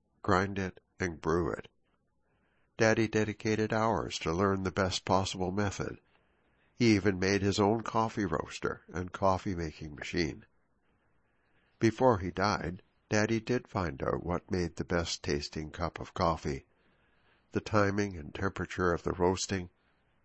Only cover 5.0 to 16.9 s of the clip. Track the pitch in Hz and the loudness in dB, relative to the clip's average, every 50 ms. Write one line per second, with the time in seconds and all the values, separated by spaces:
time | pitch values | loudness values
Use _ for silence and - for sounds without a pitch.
5 | - - 95 95 95 - - 95 92 90 92 101 104 98 - - - - - - | 0 2 2 2 2 0 -4 -4 -4 -4 -2 -2 -2 -2 -2 -4 -6 -8 -10 -12
6 | _ _ _ _ _ _ _ _ _ _ _ _ _ _ _ - 127 113 107 98 | _ _ _ _ _ _ _ _ _ _ _ _ _ _ _ 2 4 6 6 6
7 | 90 104 95 90 95 95 101 98 95 101 92 107 101 101 113 117 107 - - 113 | 4 2 2 2 2 2 2 4 2 2 4 4 4 4 4 2 -2 -2 0 0
8 | 110 113 - 110 101 85 78 64 - - - - - - - - - - - 82 | 0 0 0 -2 -2 0 0 -2 -4 -6 -8 -6 -6 -6 -6 -6 -10 -10 -8 -8
9 | 92 90 - - 98 95 92 90 - 104 92 85 82 78 - - 76 78 73 67 | -8 -8 -4 0 2 2 2 2 0 -4 -4 -4 -6 -6 -8 -10 -14 -14 -12 -12
10 | - - - 87 82 73 - - - - _ _ _ _ _ _ _ _ _ _ | -10 -4 -2 -2 0 -2 -2 -8 -14 -20 _ _ _ _ _ _ _ _ _ _
11 | _ _ _ _ _ _ _ _ _ _ _ _ _ _ _ - 113 113 110 - | _ _ _ _ _ _ _ _ _ _ _ _ _ _ _ 0 2 2 4 4
12 | 127 127 113 90 92 90 85 90 95 104 95 67 - 82 90 92 - _ _ _ | 4 4 4 4 0 -4 -2 0 0 2 2 0 -2 -4 -6 -8 -12 _ _ _
13 | _ - 107 107 107 107 113 113 107 - 123 123 - - - 107 90 78 69 - | _ 0 2 2 4 2 2 0 0 0 -2 -2 -2 -4 -4 -4 -2 -4 -4 -4
14 | - - - - - 85 87 82 - - - 90 87 82 - - 78 - 90 85 | -2 -2 -2 -2 -2 -2 -4 -4 -4 -2 -2 0 0 -2 -4 -6 -4 -2 0 0
15 | 80 - - - - 85 73 71 - - - 82 78 76 73 - 85 80 - - | 0 -2 -6 -6 -4 -4 -4 -2 -4 -6 -8 -8 -10 -8 -8 -6 -6 -6 -6 -8
16 | - - - - 90 85 82 - - 80 69 67 - _ _ _ _ _ | -12 -8 -4 0 0 0 0 0 -2 -6 -6 -6 -8 _ _ _ _ _